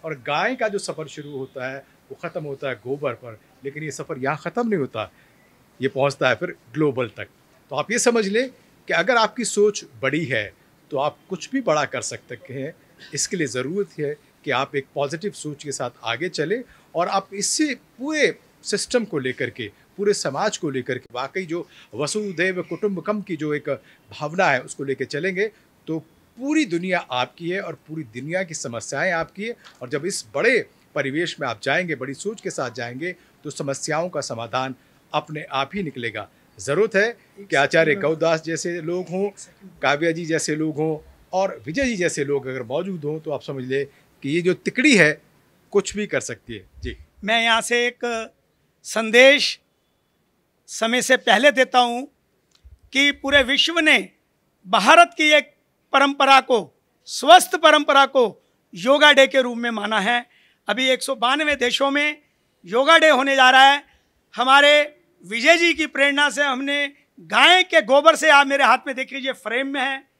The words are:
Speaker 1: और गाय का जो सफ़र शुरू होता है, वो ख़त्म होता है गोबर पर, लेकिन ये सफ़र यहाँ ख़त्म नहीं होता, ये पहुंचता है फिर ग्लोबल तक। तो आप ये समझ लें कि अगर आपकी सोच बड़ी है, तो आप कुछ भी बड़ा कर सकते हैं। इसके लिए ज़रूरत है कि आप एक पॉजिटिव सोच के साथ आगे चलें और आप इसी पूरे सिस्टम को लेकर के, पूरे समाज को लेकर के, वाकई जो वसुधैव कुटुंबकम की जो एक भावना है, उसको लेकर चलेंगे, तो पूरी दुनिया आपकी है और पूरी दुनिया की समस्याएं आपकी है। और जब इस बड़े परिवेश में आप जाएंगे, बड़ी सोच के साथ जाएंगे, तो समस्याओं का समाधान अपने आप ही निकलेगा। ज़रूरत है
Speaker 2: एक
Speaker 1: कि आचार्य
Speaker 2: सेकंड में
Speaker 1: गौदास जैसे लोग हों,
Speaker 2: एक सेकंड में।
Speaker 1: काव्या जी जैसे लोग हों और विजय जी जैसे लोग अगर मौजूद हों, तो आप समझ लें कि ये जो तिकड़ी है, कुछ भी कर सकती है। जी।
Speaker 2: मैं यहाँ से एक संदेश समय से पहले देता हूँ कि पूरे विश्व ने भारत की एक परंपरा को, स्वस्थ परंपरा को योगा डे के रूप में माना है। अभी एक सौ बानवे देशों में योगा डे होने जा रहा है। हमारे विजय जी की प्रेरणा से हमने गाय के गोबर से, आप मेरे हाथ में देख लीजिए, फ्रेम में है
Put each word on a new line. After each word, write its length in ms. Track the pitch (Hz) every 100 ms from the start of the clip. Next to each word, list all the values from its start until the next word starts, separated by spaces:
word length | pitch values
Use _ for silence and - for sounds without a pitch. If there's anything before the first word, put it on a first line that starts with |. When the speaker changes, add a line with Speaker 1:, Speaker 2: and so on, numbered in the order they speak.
Speaker 1:
और 100 | 165
गाय 400 | 147 120 147 208
का 140 | 254 220
जो 100 | 202
सफ़र 280 | 185 160 151
शुरू 320 | - 143 143
होता 320 | 131 135 127
है, 80 | 135
वो 400 | - _ _ 135
ख़त्म 220 | 170 170
होता 240 | 147 139 143
है 60 |
गोबर 380 | 117 123 143 143
पर, 280 | 117 123 107 _ _
लेकिन 180 | 139 147
ये 80 | 156
सफ़र 280 | - 143 143
यहाँ 180 | 131 151
ख़त्म 320 | 170 240 233
नहीं 120 | 196
होता, 300 | 127 110 101 _ _ _ _ _ _ _
ये 80 | 131
पहुंचता 400 | 135 139 139 135
है 60 |
फिर 200 | 117 175 - _
ग्लोबल 360 | 123 151 127 120
तक। 200 | - 101 _ _ _ _
तो 60 | 139
आप 160 | 147
ये 60 | 226
समझ 300 | 247 233 196
लें 220 | 214 262 _ _ _ -
कि 40 |
अगर 240 | 165 196 240
आपकी 280 | 220 233
सोच 400 | 226 - 208 202 - 117
बड़ी 220 | 135 160
है, 280 | 147 120 101 _ _ _ _
तो 80 | 139
आप 180 | 147 - _
कुछ 220 | 185 -
भी 100 | 269
बड़ा 240 | 220 151
कर 160 | 135 127
सकते 540 | - 117 _ 120 -
हैं। 200 | 131 135 - _ _ -
इसके 220 | 143 - 190
लिए 100 | 143
ज़रूरत 540 | 127 127 190 202 -
है 160 | 143 151 _ _
कि 60 | 151
आप 260 | 123 139 143
एक 100 | 135
पॉजिटिव 380 | 143 139 160 196
सोच 320 | 151 151 143
के 80 | 147
साथ 180 | 131 123 _
आगे 240 | 113 117 180
चलें 340 | 175 151 233 240 _ _
और 140 | 156 180
आप 200 | 196 -
इसी 400 | 202 - - 302
पूरे 640 | 247 _ _ 277 302 226 - _ _
सिस्टम 420 | - 208 - 247
को 140 | 214 151
लेकर 320 | 131 127 123
के, 200 | - 104 _ _ -
पूरे 180 | 202
समाज 420 | 196 160 135 208 -
को 140 | 156
लेकर 280 | 135 120 120
के, 80 | -
वाकई 320 | 120 135 190 175
जो 220 | 170 - - -
वसुधैव 680 | 110 147 214 208 165 185 180
कुटुंबकम 580 | 175 165 214 185 160 214
की 160 | 190 160
जो 180 | 151
एक 140 | 147 147 135 _ _ _
भावना 360 | - 151 175 180
है, 140 | 131
उसको 240 | 156 -
लेकर 200 | 139 135
चलेंगे, 460 | 127 143 180 185 214 _ _ _ -
तो 180 | 160 151 _ _ -
पूरी 260 | 269 311 254
दुनिया 320 | 170 185 175
आपकी 500 | - 127 127 - 170
है 100 | 190
और 140 | 180 143 -
पूरी 140 | 160 127
दुनिया 300 | 117 143 180
की 120 | 185
समस्याएं 560 | 151 131 117 - 139 180
आपकी 320 | 170 160 -
है। 120 | 220 233 - _
और 60 | 127
जब 180 | 143 147
इस 180 | 147 -
बड़े 240 | 139 208 240 - _ _
परिवेश 420 | 151 139 147 170 -
में 60 | 135
आप 120 | 110
जाएंगे, 320 | 135 156 180
बड़ी 200 | 139 131
सोच 260 | 131 202 226
के 100 | 185
साथ 200 | - 127
जाएंगे, 420 | 117 120 127 170 175 _ _
तो 60 | 151
समस्याओं 580 | - 147 135 - 151 175
का 120 | 165
समाधान 520 | - 113 117 127 131 127 _ _ _
अपने 320 | 151 156 151 156
आप 180 | 135 135
ही 80 | 202
निकलेगा। 460 | 165 131 117 107 98 _ _ -
ज़रूरत 360 | 101 151 214 190
है 120 | 220
Speaker 2:
एक 380 | 233 _ - 202
Speaker 1:
कि 100 | 143
आचार्य 340 | 143 165 160
Speaker 2:
सेकंड 140 | 143
में 60 | 143
Speaker 1:
गौदास 320 | 160 165 160
जैसे 360 | 156 160 175 175
लोग 260 | 156 175 175
हों, 180 | 185 202
Speaker 2:
एक 120 | -
सेकंड 260 | - _
में। 140 | 196 -
Speaker 1:
काव्या 280 | 135 143 165
जी 120 | 165 160
जैसे 300 | 160 156 151
लोग 200 | 156 147
हों 200 | 156 156 - _ _
और 280 | 185 196 - 135
विजय 180 | 165
जी 120 | 262 214
जैसे 280 | 175 147
लोग 220 | 139 143 131
अगर 160 | 131
मौजूद 400 | 117 143 185 180
हों, 140 | 147 156
तो 100 | 156
आप 120 | 139
समझ 220 | - 139
लें 220 | 127 135 139 _ _ _
कि 80 | 139
ये 100 | 160
जो 120 | 175
तिकड़ी 420 | 175 - - 294 220
है, 240 | 151 151 _ _ _ _ _
कुछ 240 | 202 190 196
भी 100 | 208
कर 140 | 139
सकती 320 | - 117 -
है। 100 | 107 - -
जी। 160 | 127 104 - _
Speaker 2:
मैं 180 | 202 226
यहाँ 180 | 233 226
से 240 | 220 240 240
एक 440 | 240 240 226 226 _ _ _ _ _ -
संदेश 720 | 214 220 233 262 285 - - _ _ _ _ _ _ _ _ _ _ _
समय 340 | - 226 247
से 140 | - 254
पहले 320 | 254 208 285
देता 260 | 233 254 254
हूँ 260 | 240 240 277 _ _ _ _ _ - - _
कि 180 | 262 285
पूरे 300 | 277 269 285
विश्व 340 | 247 277 - 339
ने 180 | 311 254 190 _ _ _ _ _ 190
भारत 480 | 220 202 330 339 -
की 140 | 302
एक 220 | 294 294 _ _ _ _
परंपरा 480 | - 277 277 269 269
को, 320 | 262 240 160 _ _ _ -
स्वस्थ 480 | - 277 349 - 349
परंपरा 480 | 320 302 302 277 269
को 360 | 269 220 - _ _ _
योगा 380 | 185 208 285 294
डे 140 | 277 269
के 160 | 269
रूप 140 | 247 233
में 140 | 240
माना 260 | 226 208 220
है। 240 | 196 240 240 _ _ _ -
अभी 200 | 208 262
एक 140 | 254
सौ 120 | - 254
बानवे 400 | 240 285 302 285
देशों 340 | 240 247 277
में 260 | 277 294 294 _ _ _ _ 170
योगा 320 | 220 277 330
डे 100 | 320
होने 260 | 254 277 269
जा 140 | 254
रहा 140 | 262
है। 180 | 269 285 - _ _ _ _
हमारे 480 | - 254 277 285 294 294 _ _ _
विजय 320 | 175 226 269 339
जी 160 | 339
की 120 | 311 311
प्रेरणा 400 | 262 277 285 294
से 120 | 226
हमने 500 | 285 254 277 285 285 285 _ -
गाय 420 | 165 214 294 370
के 160 | 370 330
गोबर 340 | 208 277 302 311
से, 140 | 311
आप 160 | 285 277
मेरे 180 | 277
हाथ 140 | 254 247 294
में 80 | 262
देख 160 | 247
लीजिए, 200 | 269 262
फ्रेम 320 | - 214 233 277
में 140 | 277
है 220 | 269 269 _